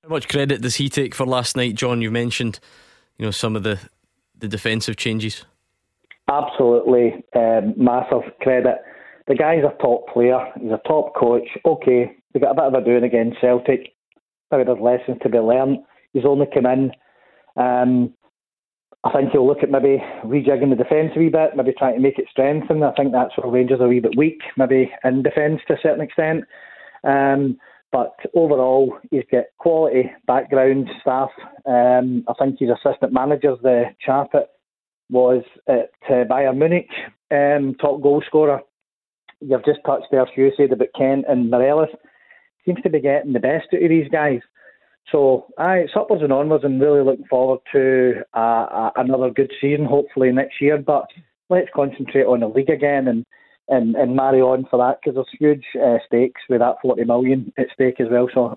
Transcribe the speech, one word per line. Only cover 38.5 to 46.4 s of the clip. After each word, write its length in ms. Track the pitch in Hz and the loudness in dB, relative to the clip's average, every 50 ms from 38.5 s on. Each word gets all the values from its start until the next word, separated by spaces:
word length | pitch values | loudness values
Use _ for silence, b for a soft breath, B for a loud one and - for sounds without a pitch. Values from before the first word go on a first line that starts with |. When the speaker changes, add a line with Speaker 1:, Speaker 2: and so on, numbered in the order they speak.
| 139 135 - _ _ _ _ _ _ _ _ _ _ _ _ - _ _ | 0 -2 -6 _ _ _ _ _ _ _ _ _ _ _ _ -20 _ _
Speaker 2:
You've 260 | - 135 131 123 - | -4 -2 -2 0 0
just 140 | 147 147 - _ | -2 -2 0 _
touched 220 | - 139 - - - | -2 -2 -2 -2 -2
there, 140 | - 131 127 - - | 0 0 0 0 0
Hugh 160 | 196 196 - 202 | 2 2 2 4
said 160 | - 143 131 127 | 2 2 2 2
about 160 | 110 123 - _ | 0 -2 -4 _
Kent 280 | - 135 131 139 139 131 - | -2 0 0 0 0 0 0
and 200 | 135 123 123 117 | 0 0 0 0
Morelos. 380 | 123 120 127 135 147 156 156 156 - b b b b b b b b b b b b _ _ | 2 2 2 2 2 2 0 -2 -4 b b b b b b b b b b b b _ _
Seems 200 | 185 175 220 - | -6 -6 -2 -2
to 80 | 185 | -2
be 100 | 156 151 | -2 0
getting 320 | 127 139 139 147 - 143 127 | 0 2 0 0 0 -2 -4
the 60 | 117 | -2
best 300 | 104 127 151 160 - - - | 0 0 -2 -2 -2 -4 -2
out 80 | - | 0
of 80 | 170 165 | 2 2
these 180 | 160 165 147 139 | 2 2 2 0
guys. 280 | - 156 151 147 131 123 - _ b b b b b b b b b b _ - | -2 -2 0 0 -2 -4 -6 _ b b b b b b b b b b _ -2
So, 360 | - 151 139 135 127 117 - _ - | 0 2 4 4 2 2 -2 _ -8
aye, 200 | - 156 180 190 | -4 -2 0 0
it's 160 | 185 170 - - | 0 0 0 -2
upwards 260 | 208 - - 214 170 | -4 0 0 0 0
and 100 | 156 139 | 2 0
onwards, 320 | 135 139 | 0 0